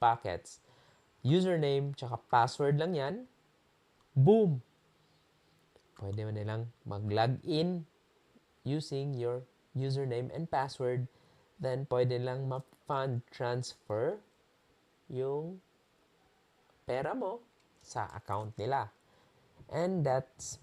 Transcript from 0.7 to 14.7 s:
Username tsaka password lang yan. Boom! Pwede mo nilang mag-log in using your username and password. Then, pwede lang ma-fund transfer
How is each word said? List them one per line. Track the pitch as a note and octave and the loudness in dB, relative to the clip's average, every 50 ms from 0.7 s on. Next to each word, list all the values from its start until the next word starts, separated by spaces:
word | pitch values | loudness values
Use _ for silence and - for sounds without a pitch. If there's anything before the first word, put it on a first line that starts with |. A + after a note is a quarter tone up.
| - - - - - _ _ _ _ _ | -20 -20 -20 -20 -20 _ _ _ _ _
Username | - B2 D#3 F#3 F#3 F#3 F3 D#3+ D3+ C#3+ C#3 C#3 C#3+ C#3+ | 2 4 4 4 4 4 2 2 2 2 2 2 0 -2
tsaka | C#3 - C3 A#2+ A#2+ - - - | -6 -6 -6 -6 -6 -6 -2 4
password | - A#2+ A#2 B2 - - D3 C#3+ D3 C#3+ | 4 6 6 4 2 2 2 4 4 4
lang | D#3+ F3+ F#3 | 2 2 0
yan. | D3 C3+ C#3+ F3+ A#3+ B3+ - _ _ _ _ _ _ _ _ _ _ _ _ _ _ _ _ - | 0 -2 -2 -4 -6 -10 -14 _ _ _ _ _ _ _ _ _ _ _ _ _ _ _ _ 2
Boom! | C3+ C3 F3 G#3+ A3+ G#3+ F3+ C#3+ B2 - _ _ _ _ _ _ _ _ _ _ _ _ _ _ _ _ _ _ _ _ _ _ - _ _ _ - | 6 8 8 8 8 8 4 2 0 -4 _ _ _ _ _ _ _ _ _ _ _ _ _ _ _ _ _ _ _ _ _ _ -20 _ _ _ -10
Pwede | G#2+ G2 G2+ A2 G#2+ | -8 -6 -6 -4 -4
mo | G#2+ | -4
nilang | G#2+ G#2+ G#2 G#2+ A2 A2+ A#2 A#2 - _ - - | -4 -4 -4 -4 -4 -4 -6 -8 -12 _ -10 -8
mag-log | G2+ G2 G#2 G#2 G#2 A2 A2+ B2+ B2+ - - | -6 -4 -2 0 2 4 4 4 2 0 -2
in | F3 D#3 D#3 E3 F3+ F3+ F3 D#3+ - _ _ _ _ _ _ _ _ _ - _ _ _ _ - | -2 0 2 2 0 0 -2 -6 -10 _ _ _ _ _ _ _ _ _ -20 _ _ _ _ -6
using | C3 C#3+ D#3 D3 - C#3+ C3+ C#3 C#3+ | -4 -4 -4 -4 -4 -4 -4 -4 -2
your | C#3 A#2+ A#2+ A#2+ B2 B2+ B2+ - _ _ _ _ - | -4 -2 -2 -2 -2 -4 -8 -12 _ _ _ _ -6
username | C3 C3+ C3+ C3+ C#3 C#3 C3 A#2+ A#2+ B2+ B2+ | -4 -2 -2 0 -2 -2 -2 -2 -2 -4 -4
and | - D3+ E3 - | -6 -6 -6 -2
password. | - C#3 C3+ C#3 - - C3 B2 B2+ B2+ B2 - _ - _ _ _ _ _ _ _ - | -2 -2 -2 -2 -4 -2 -2 0 0 0 -2 -4 _ -18 _ _ _ _ _ _ _ -6
Then, | D3 C3 B2+ C3 C#3 - | -4 -2 -2 -2 -2 0
pwede | B2+ B2 B2 B2 B2 | 2 2 2 2 2
lang | B2 B2 B2+ B2+ C3+ C3+ C3 | 0 -2 -4 -4 -4 -4 -4
ma-fund | B2+ C3 - _ - _ _ - C#3+ C3+ C3+ C3+ B2 A#2+ - - | -4 -6 -6 _ -20 _ _ -4 -2 -2 0 0 -2 -4 -6 -8
transfer | - - C3 A#2+ B2 B2 B2 - - - _ - G#2+ G#2+ A#2+ D#3+ G#3 G#3 - _ _ _ _ _ _ _ _ _ | -8 -4 -2 -2 0 -2 -4 -6 -10 -14 _ -4 -2 0 0 0 -2 -4 -10 _ _ _ _ _ _ _ _ _